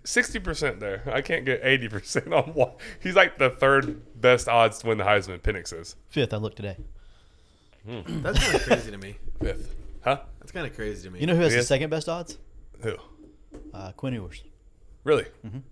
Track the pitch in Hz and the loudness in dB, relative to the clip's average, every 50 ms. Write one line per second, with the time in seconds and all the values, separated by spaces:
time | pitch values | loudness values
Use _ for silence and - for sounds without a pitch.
0 | - - - - - - - 220 180 180 156 - 151 135 98 98 107 101 95 101 | -8 -2 0 0 0 0 -2 -6 -6 -6 -4 -2 -2 -2 -2 -4 -6 -6 -6 -6
1 | 113 139 110 131 135 - 170 - 127 135 127 120 - 131 135 127 120 107 107 98 | -4 -2 -2 -2 -2 -2 -2 -2 0 0 -2 0 2 2 2 2 2 -2 -8 -8
2 | - - - - - - - 151 127 156 165 151 123 - - - - - - - | -6 -4 -4 -4 -2 2 2 2 2 0 0 0 0 0 -2 -6 -16 -16 -12 -8
3 | - 185 180 196 185 175 - - 135 127 - - 139 135 139 139 131 101 101 - | -6 2 4 4 4 4 4 2 2 2 4 4 4 6 6 6 4 0 -4 -8
4 | - - - 113 113 123 127 117 - 120 117 117 113 110 107 - - 117 110 104 | -12 -18 -2 4 6 6 6 6 4 4 6 6 6 6 4 0 -2 0 0 2
5 | 92 101 104 101 95 98 90 87 - 113 101 92 82 - 87 82 85 - - - | 4 4 4 4 4 0 -6 -4 -2 -2 -2 -2 -6 -10 -12 -12 -12 -14 -18 -20
6 | - - - 156 123 - - 104 107 104 - - 101 101 92 - - - - - | -16 -4 -2 0 0 0 0 -2 -4 -6 -6 -8 -8 -8 -8 -10 -12 -14 -14 -16
7 | - - - - - _ _ _ _ _ _ _ _ _ _ _ - 104 123 113 | -18 -20 -20 -20 -20 _ _ _ _ _ _ _ _ _ _ _ -16 -12 -12 -10
8 | 80 165 165 160 139 170 214 135 - - - - - - - - - 220 202 196 | -8 -8 -6 -4 -4 0 2 2 2 2 2 0 2 2 2 2 0 -2 -10 -12
9 | 190 196 208 - - - - - - 101 92 - - - - - - - - - | -12 -12 -12 -8 -8 -6 -4 -2 -2 -4 -4 -4 -6 -8 -10 -10 -10 -12 -12 -4
10 | - 127 139 117 - - - - - - - 185 156 117 - - 110 107 101 92 | -2 0 0 -2 -4 -10 -16 -18 -16 -12 -8 -8 -8 -8 -8 -8 -8 -8 -8 -8
11 | 90 92 90 90 147 175 175 170 170 147 117 120 120 - 139 131 151 156 160 156 | -10 -12 -6 -2 0 2 4 6 6 6 4 4 4 4 2 2 2 0 -2 -4
12 | - 175 165 175 170 - - - - - - - - - - - - 110 - - | -4 -4 -6 -6 -8 -10 -14 -16 -18 -20 -20 -20 -20 -20 -14 -8 -6 -6 -6 -6
13 | - - - - - - - - - - - - - - - 98 95 92 92 - | -10 -18 -20 -20 -20 -20 -20 -20 -20 -20 -20 -18 -16 -16 -14 -14 -14 -14 -10 -8
14 | - 135 123 113 92 87 - - - - - _ _ - _ _ - - - - | -6 -6 -4 -6 -8 -10 -14 -16 -18 -20 -20 _ _ -20 _ _ -20 -20 -20 -4
15 | - - 147 120 90 - - - - 107 104 135 135 - | 0 2 2 2 2 -2 -10 -16 -14 -12 -12 -12 -12 -12